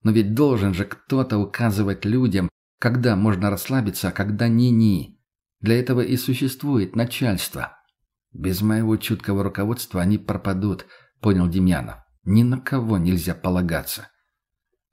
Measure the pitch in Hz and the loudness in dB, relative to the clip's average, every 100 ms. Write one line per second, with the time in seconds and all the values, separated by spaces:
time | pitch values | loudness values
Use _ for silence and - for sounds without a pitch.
0 | 110 107 101 110 147 120 98 87 101 - | 2 2 2 2 2 4 0 0 -4 -8
1 | _ 135 131 104 98 - 117 101 101 95 | _ -2 0 0 -2 -2 0 0 -2 -2
2 | 101 123 123 95 87 - _ _ 120 123 | -2 2 2 0 -2 -6 _ _ -2 0
3 | 123 98 110 95 101 98 - 135 104 - | 2 2 2 2 0 -2 -2 -2 -2 -4
4 | 92 - 101 104 117 113 123 113 110 92 | -6 -4 -4 0 2 4 4 4 4 2
5 | 65 _ _ _ _ _ 101 117 123 123 | -2 _ _ _ _ _ 0 0 2 0
6 | 113 127 - 127 135 - 147 127 92 110 | 0 -2 0 -2 -2 -4 -2 0 0 -2
7 | 120 - 127 90 - 73 - - _ _ | -4 -2 -2 -2 -4 -8 -12 -14 _ _
8 | _ _ _ - 92 92 107 110 110 110 | _ _ _ -8 -4 0 0 2 0 0
9 | - 110 - 98 98 98 101 117 - 92 | -2 -4 -2 -2 -2 -2 -4 -4 -6 -2
10 | 90 101 - 95 101 92 101 92 - - | 0 0 -2 -4 -4 -2 -2 -4 -10 -20
11 | _ _ 110 92 87 90 92 80 57 - | _ _ 0 2 2 2 2 2 -4 -14
12 | _ _ - 107 123 127 - 135 113 101 | _ _ 0 2 4 0 -4 -4 0 0
13 | 85 92 82 85 90 92 90 80 - - | 2 0 -2 -4 -2 0 0 -4 -6 -12
14 | - _ _ _ _ _ _ _ _ | -14 _ _ _ _ _ _ _ _